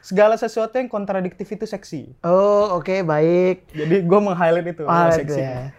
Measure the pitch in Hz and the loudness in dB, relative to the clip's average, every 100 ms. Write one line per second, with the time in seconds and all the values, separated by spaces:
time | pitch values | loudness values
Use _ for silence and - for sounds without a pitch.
0 | - 185 208 220 226 226 220 254 254 220 | -4 2 4 2 -2 -4 -4 -4 -6 -8
1 | 202 190 185 - 196 202 220 196 - 156 | -6 -4 -6 -8 -12 -10 -10 -10 -12 -14
2 | 127 127 170 180 202 208 208 180 175 190 | -14 -10 0 2 4 2 2 -2 -2 -2
3 | 175 151 160 175 180 185 _ 156 151 185 | 0 2 4 4 2 -2 _ -8 0 0
4 | 170 196 202 175 170 170 175 170 151 170 | 4 2 2 0 2 0 -2 -8 0 2
5 | 170 165 147 143 131 127 131 | 4 2 0 -4 -4 -6 -10